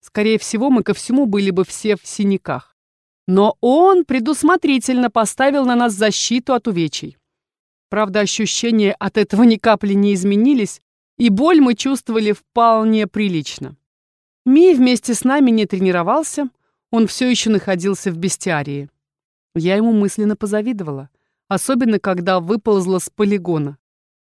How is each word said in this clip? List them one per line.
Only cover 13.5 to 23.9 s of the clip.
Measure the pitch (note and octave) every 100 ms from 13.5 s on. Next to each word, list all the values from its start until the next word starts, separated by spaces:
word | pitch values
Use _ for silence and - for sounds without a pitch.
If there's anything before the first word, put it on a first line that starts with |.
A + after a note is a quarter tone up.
| - C3 C#3+ _ _ _ _ _ _
Ми | - C#4 F#4
вместе | C#4+ B3+ B3 -
с | A#3
нами | B3 C#4+ C4
не | A3 G#3
тренировался, | F#3+ F#3 F3+ E3+ C4+ D#4 - C4+ _ _ _ _
он | A3+ A3
все | - B3+
еще | A#3 A3
находился | G#3 - F#3 F#3+ F#3+ G3
в | E3
бестиарии. | F3+ - F#3+ D#3 C#3+ C#3+ C#3+ _ _ _ _ _ _ E3+
Я | E3
ему | G3 A3+
мысленно | A3 G3+ - G#3 G3+
позавидовала, | G#3 G#3+ G#3+ A3 D#3+ C#3 C#3 _ _ _ _
особенно | F#3+ - C4 B3 G#3
когда | G3+ F3+ F3+ F#3
выползла | E3+ A3 - G3+ F3+ F#3
с | -
полигона. | - G#3 G3+ E3+ D#3+ C#3+ C#3+ _